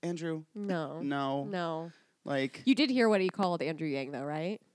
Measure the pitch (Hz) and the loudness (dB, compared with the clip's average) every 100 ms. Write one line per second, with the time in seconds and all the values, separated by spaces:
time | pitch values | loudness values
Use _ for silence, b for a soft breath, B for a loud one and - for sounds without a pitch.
0 | 170 170 165 160 156 208 202 175 143 151 | -6 -4 -4 -6 -8 -8 -4 -2 -4 -4
1 | 139 143 139 139 139 190 170 160 165 - | -2 0 0 -2 -2 -4 -2 -4 -8 -14
2 | b b - 139 135 - - 254 294 262 | b b -4 0 -2 0 2 4 4 6
3 | 226 208 185 190 185 175 143 160 160 135 | 6 6 4 2 0 2 -2 -2 -2 -2
4 | 135 139 143 151 170 208 _ | -2 -4 -4 -4 -4 -6 _